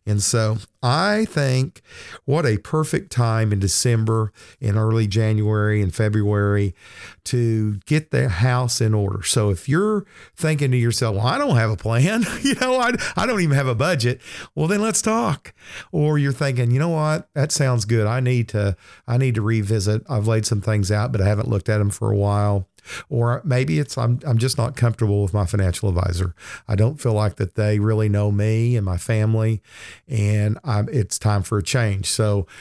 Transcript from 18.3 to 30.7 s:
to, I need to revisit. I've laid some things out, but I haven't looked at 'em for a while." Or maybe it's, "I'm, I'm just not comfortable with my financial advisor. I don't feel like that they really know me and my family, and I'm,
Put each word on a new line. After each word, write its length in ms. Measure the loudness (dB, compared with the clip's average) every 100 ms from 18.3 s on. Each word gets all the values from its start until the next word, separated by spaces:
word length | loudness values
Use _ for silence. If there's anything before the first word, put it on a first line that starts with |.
| 0 0
to, 280 | 0 0 -2 -8 -14 -2
I 120 | 0
need 160 | 2
to 80 | 0
revisit. 600 | 0 0 0 0 0 -2 -2
I've 180 | -2 0
laid 200 | 0 0
some 160 | -2
things 280 | 0 0 2
out, 220 | 0 0
but 80 | 2
I 80 | 2
haven't 200 | 2 0
looked 200 | -2 0
at 120 | 0
'em 100 | 0
for 200 | 0 0
a 60 | 2
while." 500 | 2 2 2 0 -4 _ -16 -16 -6
Or 320 | -2 0 0
maybe 340 | 0 0 2 0
it's, 200 | -2 -2
"I'm, 220 | 0 0 0
I'm 120 | 0
just 180 | 0 0
not 180 | -4
comfortable 480 | 0 0 2 0 2
with 120 | 0
my 100 | 0
financial 460 | 0 0 0 0 0
advisor. 440 | 0 0 0 -4 -6 -16 -14 -4
I 100 | 0
don't 220 | 0 0
feel 140 | -2
like 240 | 0 0 -2
that 180 | -4
they 240 | -2 0 2
really 300 | 2 0 0
know 240 | 0 0
me 420 | 0 0 0 0
and 120 | 0 0
my 100 | -2
family, 640 | -2 0 2 2 0 -2 -6 -20 -20 -20 -6
and 500 | -2 0 2 0 -2
I'm, 240 | -2